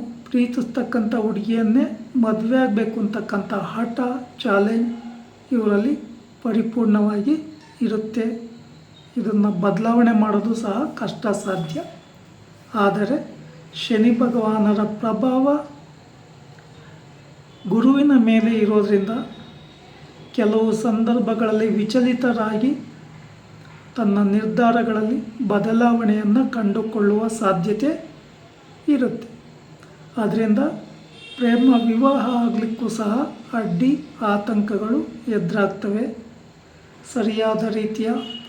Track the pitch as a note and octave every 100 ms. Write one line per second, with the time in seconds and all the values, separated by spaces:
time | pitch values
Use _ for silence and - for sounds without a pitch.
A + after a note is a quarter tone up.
0 | - - - B3 A#3+ B3+ A#3 C4 A#3 A#3+
1 | G#3+ A#3 A3 G3+ A3+ A3+ G#3+ B3+ D#4 -
2 | - B3+ A3 A3 A3+ C4 B3+ G3+ G#3+ A3
3 | G#3 G#3+ G#3+ G3+ F#3 G3+ E3+ A3+ A#3 -
4 | B3 B3+ - - A#3+ G3 G#3+ A3+ A#3 -
5 | - - - - - A#3+ G#3 G3+ B3 D4+
6 | - - - - A#3 A3 G#3 A#3+ G#3+ G#3
7 | G#3 G#3 A#3 D#4 - - - - A3 G#3+
8 | G#3+ A#3 A3+ A#3 - - - - - -
9 | - B3 G3+ G#3 G#3 F3 G3+ F3+ A3+ A#3+
10 | A3+ G#3 G#3+ G#3 A3+ A3 G#3 G#3 D4+ -
11 | G3+ - A3 G3 G3 F3+ D#3 A3 F4 -
12 | - - - - - - - A3 G3 G#3
13 | G#3 D4+ - - - - - - - G#3+
14 | A#3 A#3 B3 A#3+ G#3+ G#3+ G#3 G#3 G#3+ -
15 | A3+ G#3 B3+ B3+ C#4 D4 - - - -
16 | - - - - - - - - - -
17 | - - - - - - G3 A3+ C4 C#4
18 | C#4+ C4 A3 A3 A3 A3+ G#3 G#3+ G3+ G3+
19 | G3 A#3+ - - - - - - - -
20 | - - - - G#3+ A3 A3 G3+ A#3+ G#3+
21 | A3 A#3+ G#3 G#3+ A3 G#3+ A3 G3 G#3+ B3+
22 | B3 A#3+ B3+ A3+ G#3+ G#3+ C4 - - -
23 | - - - - - - - - - -
24 | G#3 G3+ G3+ G#3 G#3+ - A#3 A#3 A3+ G#3+
25 | G#3+ C4 - - G#3 G3+ A3 A3+ A#3+ A3+
26 | G#3+ G#3 G#3 A#3 C4 A3+ G3+ A3 G#3+ A3
27 | G3+ G#3 A3+ - G3 F3 G3+ G#3 C#4 E4
28 | - - - - - - - - - C#4+
29 | B3 - - - - - - - - -
30 | - A#3+ G3+ G#3+ A3 G#3+ D4+ - - -
31 | - - - - A#3+ A#3+ C4 A#3 A3+ A3+
32 | C4+ C#4 A#3 A#3+ A#3 G#3 A3 - A3+ A3
33 | G#3 A#3+ D#4 - - A#3+ F#3+ E3+ C4 D4+
34 | - - G#3+ G#3 A3 G#3 G#3 G3 G#3+ C#4+
35 | - - B3 G#3 E3+ G#3 G3 - G#3 G#3+
36 | C4+ - - - - - - - - -
37 | - B3 G#3+ G#3+ A3 G#3+ A3 A3 G#3+ -
38 | A3+ C4 - -